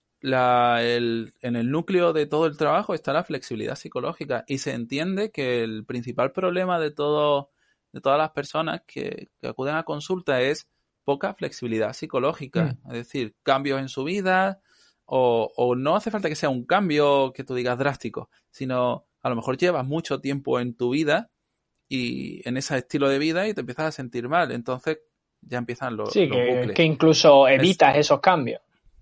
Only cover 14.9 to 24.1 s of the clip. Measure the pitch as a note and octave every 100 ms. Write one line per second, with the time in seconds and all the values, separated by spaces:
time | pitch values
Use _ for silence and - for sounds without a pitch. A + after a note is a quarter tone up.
14.9 | _ - C3 B2 A#2 A2 - B2 B2 C#3+
15.9 | G3+ G#3+ G#3 F3 D3+ D3 B2+ A#2+ F#3+ F#3
16.9 | D3 D3 C#3 C3 C3 C3 B2+ B2 B2 C#3
17.9 | C3 A#2 - - _ _ - C3 B2+ B2
18.9 | B2 _ _ B2+ A#2 - C3+ F3+ D#3 C3
19.9 | D#3+ - C3 C3+ C#3 C3+ B2 B2 A#2 B2
20.9 | D3 D3 F3 A#3 _ _ _ _ _ -
21.9 | C3 A#2+ C3 C3 - - B2+ - C3 -
22.9 | D3 C#3 C#3 D#3 E3+ G#3+ G#3 A#2+ B2 D#3
23.9 | D3+ B2